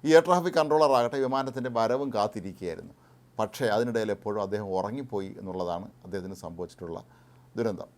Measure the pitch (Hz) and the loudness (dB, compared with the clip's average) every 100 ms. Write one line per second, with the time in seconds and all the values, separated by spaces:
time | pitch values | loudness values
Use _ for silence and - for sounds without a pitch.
0 | 151 160 170 180 175 165 151 151 151 131 | 10 8 8 2 4 0 2 4 6 6
1 | 120 135 127 135 131 127 123 117 113 127 | 2 0 0 0 -2 -4 -4 0 0 0
2 | 139 113 104 107 95 90 92 80 - - | -2 0 -2 -2 -10 -8 -8 -8 -14 -20
3 | - - _ - 107 - 120 104 120 113 | -20 -20 _ -6 -6 -2 0 2 0 0
4 | 107 98 107 104 98 104 101 92 101 127 | -2 -4 -4 -4 -4 -4 -4 -4 -4 -8
5 | 127 101 95 - 95 92 87 85 98 - | -6 -6 -6 -10 -10 -6 -4 -6 -8 -18
6 | 90 95 92 95 82 85 87 - 85 82 | -10 -10 -10 -12 -14 -10 -12 -12 -12 -12
7 | - - _ - - 113 113 90 - | -14 -20 _ -20 -14 -4 -4 -4 -12